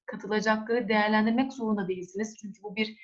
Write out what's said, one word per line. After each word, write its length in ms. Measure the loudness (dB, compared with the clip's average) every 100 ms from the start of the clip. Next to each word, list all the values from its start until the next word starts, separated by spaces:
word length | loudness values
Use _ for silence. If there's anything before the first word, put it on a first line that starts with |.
| -12
katılacakları 840 | -10 -2 0 2 2 2 0 2
değerlendirmek 640 | 2 4 4 4 2 0
zorunda 360 | -2 -2 0 0
değilsiniz. 480 | -4 -6 -6 -6 -8
Çünkü 220 | -16 -12
bu 140 | -8 -4
bir 220 | -4 -6